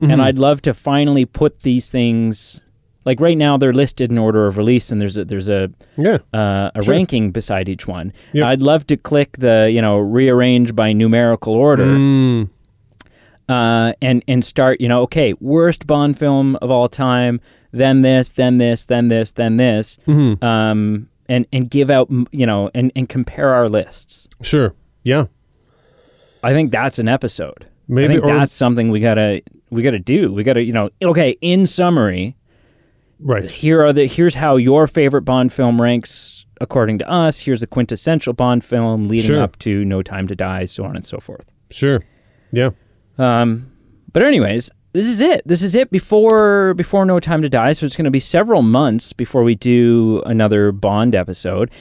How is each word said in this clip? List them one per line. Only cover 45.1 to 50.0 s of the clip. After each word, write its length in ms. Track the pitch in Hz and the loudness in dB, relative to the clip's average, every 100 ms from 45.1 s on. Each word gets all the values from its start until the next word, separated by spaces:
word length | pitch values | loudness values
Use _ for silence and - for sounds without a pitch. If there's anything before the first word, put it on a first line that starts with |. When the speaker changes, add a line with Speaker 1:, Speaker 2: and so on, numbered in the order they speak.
| 214 | 0
Speaker 2:
it. 220 | 320 - 156 | 0 0 -2
This 160 | 175 | -2
is 140 | 190 226 | 0 0
it 160 | 262 | 0
before, 840 | 190 - 214 220 220 208 202 190 180 | -2 0 2 4 4 4 4 2 -2
before 300 | - 202 190 | -2 0 2
No 140 | 180 | 0
Time 220 | 165 156 | 0 -2
to 80 | 147 | 0
Die. 240 | 120 127 | 0 0
So 120 | 156 143 | 0 -4
it's 100 | - | -2
gonna 160 | 147 | 0
be 80 | 131 | 0
several 420 | - 170 226 185 | 0 0 2 2
months 500 | 113 123 147 113 - | 4 2 2 -2 -6
before 300 | - 120 131 | -10 -4 0
we 120 | 120 107 | 2 2
do 640 | 123 120 120 117 | 2 4 4 4